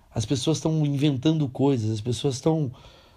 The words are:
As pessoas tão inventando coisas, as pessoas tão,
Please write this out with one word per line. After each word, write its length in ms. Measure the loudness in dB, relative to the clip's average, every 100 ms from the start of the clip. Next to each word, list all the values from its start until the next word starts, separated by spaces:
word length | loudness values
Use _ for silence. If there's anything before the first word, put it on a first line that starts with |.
| _ -6
As 80 | -2
pessoas 320 | -2 0 0
tão 260 | 0 0
inventando 640 | 0 2 0 2 2 2 0
coisas, 440 | 2 2 2 0
as 80 | -2
pessoas 400 | -4 -2 -2 0
tão, 320 | 0 0 -2 -6 -18 -20 -20